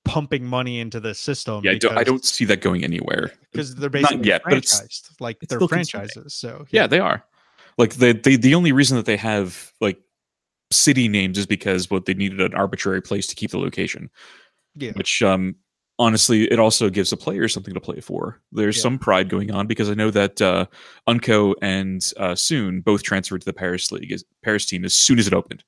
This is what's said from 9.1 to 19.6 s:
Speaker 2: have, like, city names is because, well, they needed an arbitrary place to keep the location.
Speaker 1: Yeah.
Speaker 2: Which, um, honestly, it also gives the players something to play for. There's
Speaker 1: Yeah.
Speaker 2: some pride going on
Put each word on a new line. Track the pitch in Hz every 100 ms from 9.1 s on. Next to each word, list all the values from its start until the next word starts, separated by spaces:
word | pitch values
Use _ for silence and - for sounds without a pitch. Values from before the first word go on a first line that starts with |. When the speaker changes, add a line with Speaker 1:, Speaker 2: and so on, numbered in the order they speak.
| 104
Speaker 2:
have, | 110 107 92 - - _
like, | 104 92 _ _ _ _ _ _ _
city | - - 131 117
names | 104 95 92
is | 98
because, | 101 104 92 90
well, | 98
they | 92
needed | 95 98 95
an | 92
arbitrary | 92 98 101 98 95
place | - 101 -
to | -
keep | 107
the | 95
location. | 92 95 92 - - - - - _ _ _ 151
Speaker 1:
Yeah. | 127
Speaker 2:
Which, | 101 - -
um, | 104 95 92 92 _ _ _ -
honestly, | 117 110 - 113 110
it | 113
also | 110 - 110
gives | 92 92
the | -
players | - 98 113
something | - 98
to | 90
play | - 78
for. | - 85 82 - _
There's | 107 104 107
Speaker 1:
Yeah. |
Speaker 2:
some | 127 131
pride | - 92 95
going | 92 101
on | 101